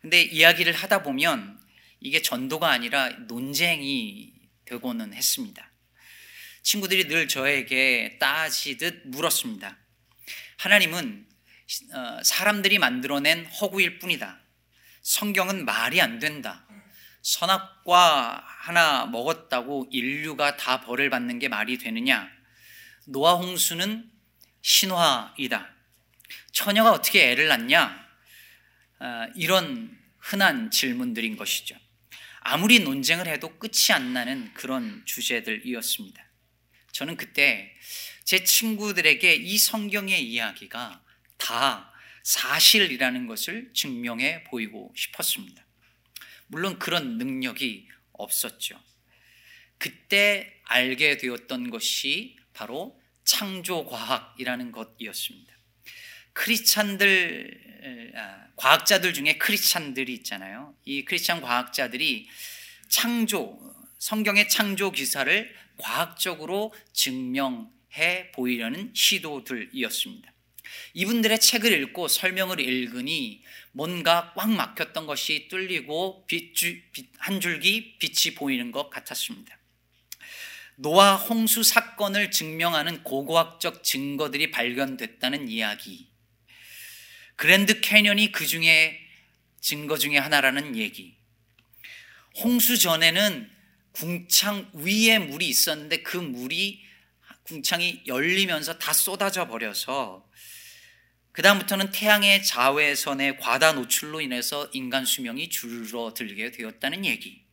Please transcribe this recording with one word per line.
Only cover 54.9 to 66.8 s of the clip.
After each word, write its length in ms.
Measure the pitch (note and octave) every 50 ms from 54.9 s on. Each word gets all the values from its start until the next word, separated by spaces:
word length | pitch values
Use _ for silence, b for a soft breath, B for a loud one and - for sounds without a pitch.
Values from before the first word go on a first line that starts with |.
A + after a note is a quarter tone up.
| _ _ A2+ G#2+ G2 - - - - - - _ _ _ _ _ _ _ B B B B B B B B B B B
크리스찬들, 1800 | - - G#3 A#3 A3 A3+ - - G#3 G#3 G3+ G3 F#3+ G3+ G3 F#3+ F#3 F3+ E3+ E3 - - - - - - - - - - C3+ B2+ A#2 A#2 - -
아, 320 | A2+ G#2+ G2 G2 G2 G#2 - _
과학자들 560 | - - C3 D3+ E3 - - G#3 F#3 E3+ F3+ D#3+
중에 260 | C#3 C#3 D3+ D3+ D3+
크리스찬들이 720 | - - G#3 G3+ - - - - D#3 C#3+ B2+ C3 C3+ C3+ B2+
있잖아요. 600 | G#2+ - - G#2 G2 F#2+ F#2+ G2 A#2 C#3 D3 C#3+ _ _
이 200 | - C#3+ C#3+ C3+
크리스찬 360 | - - E3+ F3 - F3 E3+
과학자들이 880 | D3+ B2 A#2+ B2 B2+ - - - C3+ A#2 A#2 B2+ D#3 D#3 B2+ G#2+ G#2 B B B B B B B B B B B B B
창조, 680 | - - - A#3 A#3+ A#3 A3+ A3 G#3 F3+ C3 - - - - - - - - - _ _
성경의 500 | - - A3 G#3+ G#3+ G#3 G3+ G#3 G#3 G#3
창조 440 | - - G#3+ G3+ G3 F#3+ G3+ F#3+ D#3+
기사를 640 | D3 C#3 B2+ - C#3+ C3 C3+ E3+ G#3 A3+ - B B B B B -
과학적으로 960 | - - A#2 C3+ E3+ F3 - - - F#3 F3 D3+ D#3 D#3 F#3 G3+ G#3+ A3 B B